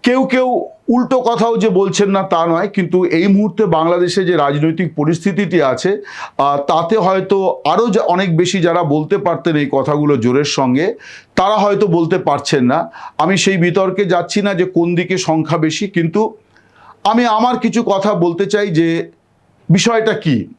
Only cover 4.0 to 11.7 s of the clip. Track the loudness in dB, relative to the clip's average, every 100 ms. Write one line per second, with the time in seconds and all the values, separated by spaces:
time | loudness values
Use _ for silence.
4 | 0 0 0 2 0 0 -2 0 -4 -2
5 | -2 0 -2 -2 0 0 0 0 -2 -4
6 | -8 -16 -12 -2 -2 0 0 0 0 0
7 | 2 0 0 0 0 -2 0 0 2 0
8 | 0 0 0 0 0 0 0 0 0 -2
9 | 0 -2 -2 -2 -2 -2 0 0 0 0
10 | 2 2 2 2 0 0 0 2 0 -4
11 | -14 -20 _ -2 0 2 2